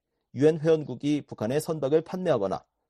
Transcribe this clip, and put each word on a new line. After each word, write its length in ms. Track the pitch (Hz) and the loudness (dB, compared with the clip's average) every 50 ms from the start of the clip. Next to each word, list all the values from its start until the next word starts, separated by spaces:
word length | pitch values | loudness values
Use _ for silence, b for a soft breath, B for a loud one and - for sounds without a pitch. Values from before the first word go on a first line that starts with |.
| _ _ _ _ _ _ - | _ _ _ _ _ _ -2
유엔 260 | 120 143 156 170 156 | 4 4 4 4 4
회원국이 640 | 147 165 160 160 143 127 127 - - 147 151 143 | 2 2 2 2 0 -6 -10 -6 -2 -2 -2 -2
북한의 400 | - - - - 107 110 135 156 | -4 -10 -8 -6 -4 -2 -2 -2
선박을 400 | - - 160 151 139 135 151 165 | -2 -4 -4 -4 0 2 2 2
판매하거나 600 | 156 - - 185 185 170 139 110 98 95 82 - - _ _ _ _ | 2 -2 -6 -4 0 0 0 2 0 -2 -4 -6 -8 _ _ _ _